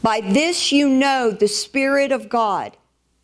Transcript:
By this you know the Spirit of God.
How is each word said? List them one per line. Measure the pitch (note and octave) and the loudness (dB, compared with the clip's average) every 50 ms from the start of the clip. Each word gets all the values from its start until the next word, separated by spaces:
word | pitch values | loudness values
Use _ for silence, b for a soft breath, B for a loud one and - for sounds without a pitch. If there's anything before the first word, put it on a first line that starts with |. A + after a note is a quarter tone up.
| - | 0
By | A3+ A3 A3 | 0 -2 0
this | A3 F#3+ G3 C4+ D4+ E4+ F4 - - - | -2 0 0 2 2 0 -2 -2 -2 0
you | C#4 C#4+ D4 | 2 2 4
know | C#4 C4 C4 C4+ C#4 C4+ C4 B3 A3+ | 4 2 2 2 2 0 0 0 -2
the | G#3 - G#3 G#3 | 0 0 -2 -2
Spirit | - - - - - C#4 C4+ C4+ C#4 C#4 C#4 C#4 C4+ | -2 -4 -8 -4 -4 -2 0 0 2 0 0 0 -2
of | B3 G#3+ G#3 | -4 -6 -4
God. | - A#3 A3+ G#3+ F#3+ E3 A#2+ G#2 - _ _ _ _ _ _ _ _ _ | -2 -2 0 0 -2 -4 -6 -8 -12 _ _ _ _ _ _ _ _ _